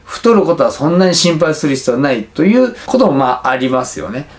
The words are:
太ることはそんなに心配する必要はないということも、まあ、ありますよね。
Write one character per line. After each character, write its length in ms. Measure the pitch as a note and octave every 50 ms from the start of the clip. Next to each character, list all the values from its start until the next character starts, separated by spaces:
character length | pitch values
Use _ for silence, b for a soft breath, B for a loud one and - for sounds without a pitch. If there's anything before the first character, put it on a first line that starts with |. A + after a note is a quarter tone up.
| -
太 280 | - - - - A#3 A#3
る 120 | G3+ F3+
こ 100 | E3 E3+
と 80 | - C3
は 80 | A2+
そ 180 | - - C3+ D#3+
ん 100 | E3+ F3+
な 100 | F#3+ F#3
に 60 | E3+
心 240 | D#3+ - F3 E3+ D#3
配 160 | E3+ D#3 D3+
す 140 | D3+ - D3
る 60 | C3+
必 160 | C3 - -
要 60 | A#2+
は 60 | B2 C#3+
な 100 | C#3+ C3
い 120 | A2+ G#2
と 200 | - - - D#3
い 120 | F#3+ A3 B3+ B3+
う 100 | A#3+ A#3 B B
こ 120 | - - B3
と 80 | B3+
も、 60 | F#3+ C#3+
ま 140 | C3+ C3+ B2+ B2+ - -
あ、 40 | B2
あ 60 | C3
り 120 | C3 B2+ B2+
ま 160 | C3 B2+ -
す 140 | - - -
よ 120 | D2 F#2
ね。 180 | A2 C3 D3 - -